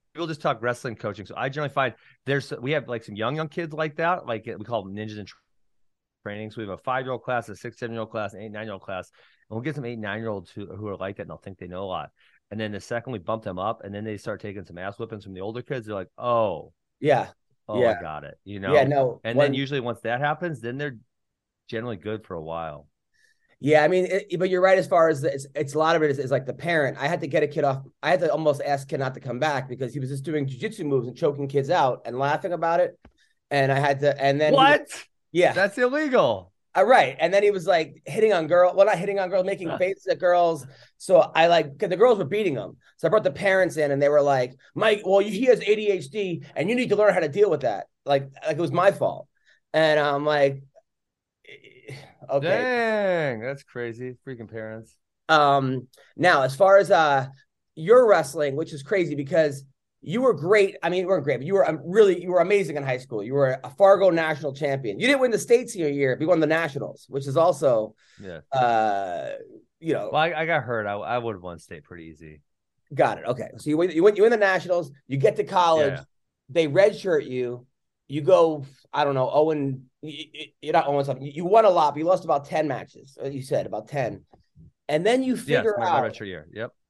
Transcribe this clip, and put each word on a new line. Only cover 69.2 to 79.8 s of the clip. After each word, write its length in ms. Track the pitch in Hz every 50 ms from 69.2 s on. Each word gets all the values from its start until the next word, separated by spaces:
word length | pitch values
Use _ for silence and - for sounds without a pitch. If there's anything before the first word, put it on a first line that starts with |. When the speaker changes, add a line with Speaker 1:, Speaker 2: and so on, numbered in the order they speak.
| 67 58 52 55 - - - - - _ _ _
Speaker 2:
you 140 | - 160 135
know. 160 | 104 104 104
Speaker 1:
Well, 100 | - 147
I, 120 | 160 175 165
I 120 | 151 160 160
got 160 | 170 147 110
hurt. 240 | 120 120 110 104 101
I, 60 | 101
I 240 | 104 87 85 120 123
would've 240 | 117 117 104 90 90
won 160 | 90 85 80
state 240 | - - 90 78 -
pretty 220 | - 90 85 82
easy. 360 | 82 78 78 80 78 76 73 _ _ _ _ _ _ _ _ _ -
Speaker 2:
Got 280 | 147 143 147 117 104 87
it. 60 | 78
Okay. 260 | 113 123 127 - - - 113
So 120 | - 147
you 80 | 151 156
win, 140 | 175 185
you 120 | 151 160 175
win, 120 | 214 208
you 80 | 180 208
win 80 | 233
the 60 | 240 214
nationals, 540 | 202 190 185 175 170 180 180 175 160 139 - - _ -
you 100 | 135 139
get 180 | 139 156 147
to 80 | - 139
college. 500 | - 160 180 175 170 160 156 147 139 85
Speaker 1:
Yeah. 100 | 76 71 _ _ _ _ _ _ _ _ -
Speaker 2:
They 180 | 135 170 160 143
redshirt 640 | 139 185 196 220 220 214 - 190 165 143 - -
you. 380 | 127 127 123 120 123 127 - _ _ _ _ _ _ _ _ -
You 140 | 139 151
go, 440 | 143 170 185 175 165 165 156 143 135 - - _ _ _
I 140 | - 143 151
don't 100 | 143 139
know, 140 | 131 131 -
oh 200 | - 147 151 160
and 340 | 156 147 139 139 131 131